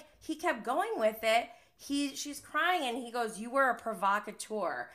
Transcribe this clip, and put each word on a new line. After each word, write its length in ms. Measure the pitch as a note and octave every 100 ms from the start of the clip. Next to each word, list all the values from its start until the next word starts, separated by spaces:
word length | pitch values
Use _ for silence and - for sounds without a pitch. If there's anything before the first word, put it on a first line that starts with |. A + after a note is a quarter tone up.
| - _
he 160 | - D4+
kept 280 | F4 B3 A3+
going 260 | D4 G#4+ G4
with 220 | A3 G#3+
it. 240 | A3 A3+ A#3 - _ _
He, 360 | - C#4+ C#4+ -
she's 260 | D4 C#4+
crying 420 | - D4+ E4+ F4+
and 140 | B3+ A#3+
he 140 | A#3+
goes, 280 | A#3+ A3 F3+
"You 120 | A#3+
were 180 | C4+ C4
a 60 | A#3
provocateur." 1080 | A3+ G3 G3 G#3 G#3 - - G#3+ E3+ B2 -